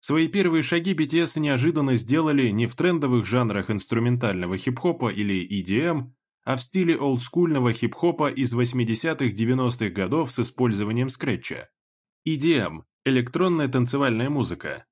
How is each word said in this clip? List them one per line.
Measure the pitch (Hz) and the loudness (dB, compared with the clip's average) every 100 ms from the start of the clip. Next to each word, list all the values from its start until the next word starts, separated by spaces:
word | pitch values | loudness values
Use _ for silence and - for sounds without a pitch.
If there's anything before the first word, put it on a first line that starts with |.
Свои | - 151 160 | 0 0 2
первые | 202 180 160 | 2 2 2
шаги | - 170 170 | 2 0 0
B | 170 147 | 0 0
T | 160 | 2
S | 170 - | 0 -2
неожиданно | 147 135 131 156 139 123 | 0 2 2 2 2 0
сделали | 107 151 156 143 127 | 2 2 4 4 2
не | 104 117 | 2 -2
в | |
трендовых | - 170 170 143 123 | 0 0 2 2 2
жанрах | 95 120 120 101 92 | 2 0 2 0 -2
инструментального | 104 - 113 120 123 120 92 87 92 | -4 -2 0 2 0 0 -2 -4 -4
хип-хопа | - 127 180 170 123 | -4 -2 -2 0 -2
или | 92 104 98 87 | -2 -2 -2 -2
E | 104 | -6
D | 87 104 | -2 0
M, | 165 156 123 _ _ _ | 0 -2 -6 _ _ _
а | - 131 | -6 -6
в | |
стиле | - 190 170 160 | -2 0 2 2
олдскульного | 139 127 123 - 175 147 120 | 0 0 -2 0 2 4 2
хип-хопа | 113 123 - 175 165 147 | 0 -2 0 0 2 -2
из | 139 127 | 0 0
восьмидесятых, | 117 123 127 113 113 165 156 131 | 2 0 0 0 0 -2 0 -2
девяностых | 101 113 131 127 123 110 | 0 0 2 2 0 -4
годов | 87 92 147 147 | -2 0 0 -2
с | - | -2
использованием | 117 - 123 101 104 113 131 | -4 0 0 0 -2 -2 -2
скретча. | - 143 101 - 62 - _ _ _ _ _ - | -4 -4 -4 -6 -12 -14 _ _ _ _ _ -4
E | 156 | 0
D | 156 156 | 2 2
M — | 90 78 - _ - | 2 -6 -16 _ 0
электронная | 131 123 165 185 165 143 | 0 0 0 0 2 0
танцевальная | 127 120 139 139 110 127 | 0 0 0 0 0 -2
музыка. | 151 202 - 78 67 - | 0 -2 -4 -8 -10 -14